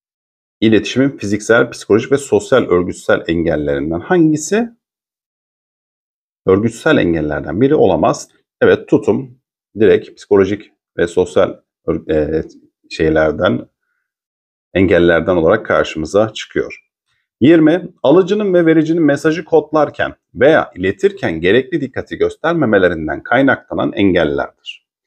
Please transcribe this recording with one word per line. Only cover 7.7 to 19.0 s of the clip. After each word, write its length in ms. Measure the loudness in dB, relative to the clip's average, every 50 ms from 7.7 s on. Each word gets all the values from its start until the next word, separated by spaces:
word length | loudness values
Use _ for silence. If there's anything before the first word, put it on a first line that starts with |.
| 2
olamaz? 540 | 2 2 2 2 2 0 0 -2 -4 -8 -16 _ _ _ _ _ _
Evet, 280 | 2 2 2 2 0 0
tutum 500 | -2 0 0 0 -2 -4 -6 -10 -16 _ _ _ _ _ _ _ _ 0
direkt 360 | 2 4 4 2 0 -6 -18
psikolojik 560 | -20 -4 0 2 2 2 2 -2 -6 -10 -16 _ _ _ _ _
ve 100 | -6 -6
sosyal 500 | -2 -2 -2 -2 0 0 0 0 0 -2 -8 _ _ _ _ _
ör-, 240 | -6 -6 -6 -4 -2
e, 340 | -2 -2 -2 -2 -2 -4 -6 -8 -12 -20 _ _ _ _ _ _
şeylerden, 800 | -6 -4 -2 0 0 0 0 0 -2 -2 -2 -2 -2 -4 -6 -12 _ _ _ _ _ _ _ _ _ _ _ _ _ _ _ _ _ _ _ _ -2
engellerden 640 | 0 2 2 4 4 4 4 4 2 2 0 0
olarak 300 | 2 2 2 2 2 0
karşımıza 680 | 0 0 0 0 -2 -4 -8 -8 -2 0 0 0 0 -4
çıkıyor. 560 | -10 -16 -8 -6 -6 -6 -6 -10 -16 _ _ _ _ _ _ _ _ _ _ _ _
Yirmi, 480 | 4 4 6 6 4 4 2 0 -4 -10 -12 _ 0
alıcının 520 | 4 4 4 4 2 -2 -2 -2 0 0
ve 120 | 2 2
vericinin 360 | 4 2 2 2 0 0 0